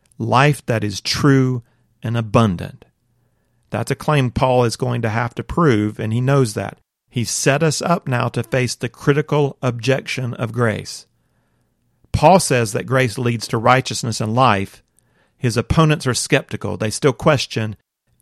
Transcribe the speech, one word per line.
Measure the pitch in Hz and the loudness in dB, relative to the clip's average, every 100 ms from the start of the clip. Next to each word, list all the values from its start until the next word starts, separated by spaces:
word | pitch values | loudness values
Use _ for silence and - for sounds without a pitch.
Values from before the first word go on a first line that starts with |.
| _ - | _ -8
Life | 113 123 143 143 - | 0 4 4 2 -2
that | 113 | -2
is | 101 95 | -4 -6
true | - - - 135 127 127 - _ _ _ | -6 0 4 4 2 -2 -10 _ _ _
and | 110 117 | -6 -4
abundant. | 110 120 110 85 - - _ _ _ _ _ _ _ _ _ | 0 2 2 0 -8 -16 _ _ _ _ _ _ _ _ _
That's | 104 113 | -6 -4
a | 135 | -4
claim | - 151 127 | 0 2 2
Paul | - 131 127 120 | 0 2 4 2
is | - | 0
going | 127 120 | -4 -2
to | 113 | -2
have | 110 120 - | -2 -4 -6
to | |
prove, | 113 - 165 110 104 104 | -6 0 4 4 0 -4
and | 110 | -4
he | 113 | -2
knows | 127 143 123 | 2 2 2
that. | 104 98 - _ _ _ | -2 -8 -10 _ _ _
He | 131 | -6
set | 110 - 139 139 | -4 -2 0 2
us | 160 - | 2 0
up | - 170 - | -2 -2 -2
now | 123 120 | -2 -2
to | - | -4
face | 113 131 123 - | -2 -2 -2 -4
the | 127 | -8
critical | - - 143 147 151 143 - | -4 0 0 0 0 -2 -2
objection | 127 120 113 131 - - 127 | -4 -2 -2 -2 -4 -8 -8
of | - 120 | -6 -6
grace. | 117 120 98 98 - - _ _ _ _ _ _ _ _ _ _ | -2 -2 -2 -8 -16 -18 _ _ _ _ _ _ _ _ _ _
Paul | - 151 180 | 2 6 6
says | - 127 113 | 4 0 0
that | 117 117 | -4 -2
grace | 131 127 131 | 0 0 0
leads | 120 120 - | -2 -2 -4
to | 120 | -2
righteousness | 117 127 - 113 123 107 | 2 2 2 -4 -6 -4
and | 107 117 | -2 2
life. | 131 101 98 - _ _ _ _ _ _ | 4 4 0 -10 _ _ _ _ _ _
His | 127 110 | -2 -2
opponents | 110 - 156 147 131 | 0 2 2 2 -2
are | |
skeptical. | 113 - 139 - 107 101 98 | -4 0 -2 -2 -8 -6 -4
They | 110 | -4
still | - 147 | 0 0
question, | 127 - 139 - - 110 - _ _ _ _ | 2 2 0 0 -6 -6 -8 _ _ _ _